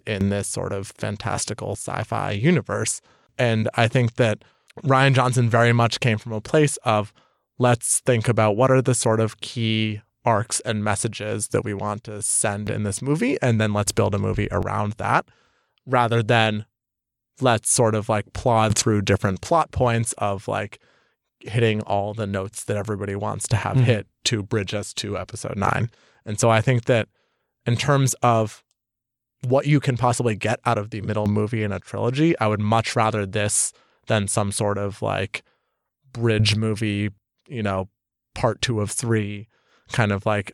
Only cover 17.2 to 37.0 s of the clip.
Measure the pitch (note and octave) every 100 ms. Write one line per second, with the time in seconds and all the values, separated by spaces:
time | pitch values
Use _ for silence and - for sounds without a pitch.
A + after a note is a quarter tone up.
17.2 | _ _ B2+ A2 - - A2+ G#2+ G#2+ G#2+
18.2 | - - B2+ A2+ A2 A2 A#2 G#2 G2 G2
19.2 | G2+ F#2 - E3 - - B2 A#2 A2+ -
20.2 | G#2 G2 - G2+ G#2 - _ _ _ _
21.2 | _ _ - A2+ A2+ G#2+ - G2+ G#2 A2
22.2 | G2+ G2 G2 - - G#2 F#2+ G2 G2+ G2
23.2 | G#2+ G#2 - G#2+ G#2 C3 B2 G#2+ - _
24.2 | - A2 G2 A2 F#2+ G#2 G2+ - G2+ F#2
25.2 | F#2 G#2+ F#2+ G2 F#2+ - A#2 - _ _
26.2 | - G#2+ A#2 A2+ A#2+ B2 B2 A#2 - _
27.2 | _ _ _ _ - A#2 - C#3 C3 -
28.2 | B2 A2+ G#2+ - _ _ _ _ _ _
29.2 | _ _ B2 C3+ C#3 D3 C#3 A#2 B2 A#2+
30.2 | A#2+ G#2 G#2+ B2 - A2 G#2+ A2 G2+ G#2
31.2 | G#2 G#2+ G#2+ A2+ G#2+ F#2+ - G2+ A#2 C3
32.2 | E3 - G#2+ G#2 G#2 A2+ - - A2 A2
33.2 | F#2+ G#2 G#2 - - - _ _ - A2
34.2 | G2 A2+ G2+ - G#2 G2+ G2+ G#2 G#2+ G2
35.2 | F#2+ - - _ _ _ _ _ _ A#2
36.2 | A#2 G#2+ G#2 G#2+ A2 G#2+ G#2+ G2+